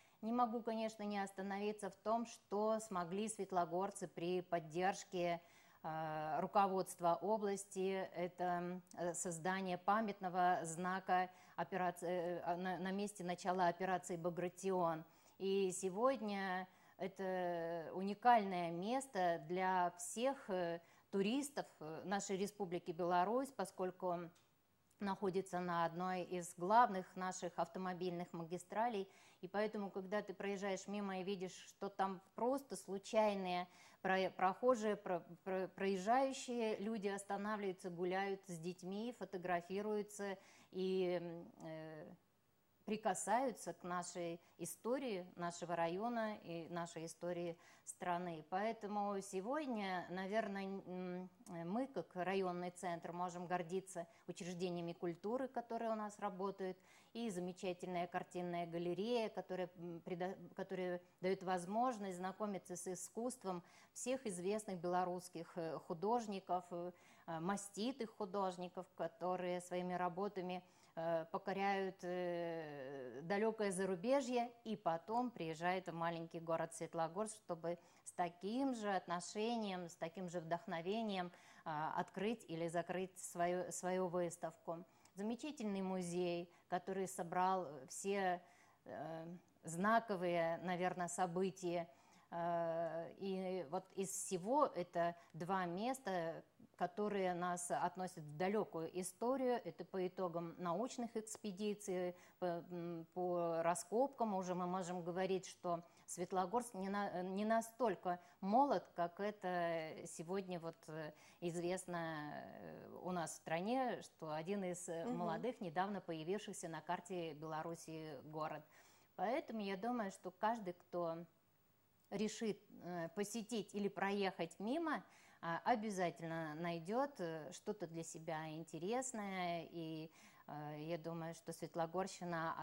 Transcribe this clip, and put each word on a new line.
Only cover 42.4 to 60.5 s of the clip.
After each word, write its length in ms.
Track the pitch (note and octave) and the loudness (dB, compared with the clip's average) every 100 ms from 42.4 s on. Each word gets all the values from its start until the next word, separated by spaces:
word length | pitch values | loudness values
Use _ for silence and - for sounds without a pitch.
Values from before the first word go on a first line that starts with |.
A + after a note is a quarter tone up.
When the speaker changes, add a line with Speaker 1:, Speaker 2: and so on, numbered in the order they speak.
| _ _ _ _ - | _ _ _ _ -2
Speaker 1:
прикасаются 880 | G#3+ G#3+ F#3 - A3+ C4+ G#3 - | 0 2 2 4 4 4 -2 -6
к 100 | E3+ | -6
нашей 560 | F3+ F3+ F3 F#3 E3+ E3+ - - | -4 -2 -2 -4 -4 -4 -10 -10
истории, 680 | E3+ - A3 C4+ C4 F#3+ F3+ - | -8 -6 -2 0 0 -4 -6 -4
нашего 400 | F3 - D#3+ E3 | -4 -4 -2 2
района 600 | E3+ F3+ A3+ A#3+ A3 G#3+ | 2 2 0 0 -2 -2
и 240 | - E3+ D#3+ | -6 -8 -4
нашей 360 | E3+ E3+ E3 D#3+ | -4 -4 -6 -8
истории 520 | - F3 E3+ F3 E3 - - - | -6 -2 -2 -2 -6 -12 -20 -14
страны. 580 | - F3+ F3 F3+ D#3+ D3+ | -6 0 0 0 -6 -2
Поэтому 720 | F#3 A3 A3+ G#3 G#3+ G3+ G3+ | 0 0 -2 -2 0 0 0
сегодня, 840 | F#3+ F#3+ G3 D4 D4 A3+ G3 F#3 E3 | -2 -4 -2 -2 0 -2 0 -2 -2
наверное, 560 | F3+ F#3+ A3 G#3 G3 G3 | -4 0 0 0 -2 -4
м, 640 | G3 F3 F#3 F#3 F3+ F#3 - - | -6 -6 -6 -4 -4 -8 -14 -12
мы, 400 | E3+ E3+ G#3 C4+ | -6 -2 0 -2
как 280 | G3+ E3+ F3+ | -4 -6 -2
районный 560 | F3 G3 F#3 F3 F3+ | 0 2 2 0 -4
центр, 400 | - F#3 E3+ F3 | -4 -4 -4 -4
можем 360 | F3 F3+ F3 F3+ | -4 -4 -4 -2
гордиться 600 | F3+ E3 F#3+ F#3 F3 E3 - - | 0 0 -4 -4 -8 -8 -10 -12
учреждениями 680 | F3 F3 F3+ F#3 F3 E3+ | -8 -6 -2 -2 -2 -4
культуры, 540 | E3+ F3 E3 G3+ B3 C4 | -2 -4 -4 -2 -2 -2
которые 440 | B3+ A3+ A3+ A#3 | -4 -4 -2 -2
у 40 | A3 | -2
нас 240 | G#3+ - | -4 -4
работают, 580 | G3+ F#3 G3 - F#3 F#3 - - - | -4 -2 -4 -2 -4 -4 -12 -20 -12
и 160 | A3+ A#3 | -6 -4
замечательная 800 | F3+ F3+ F3+ G3 F3 F#3 F3+ F3 | -2 -4 -4 -4 -4 -2 -2 -2
картинная 580 | F3+ F3+ F3+ F3+ F3 E3+ | -2 -4 -4 -2 -2 -2
галерея, 640 | E3+ F3 F3 G#3+ A#3+ A3 | -2 0 0 2 2 0
которая, 400 | G3 - F3+ F3 - | -2 -4 -2 -4 -4
м, 260 | E3+ E3 | -8 -8
предо-, 360 | E3+ E3+ F#3 F#3 F3 | -6 -2 -2 -4 -10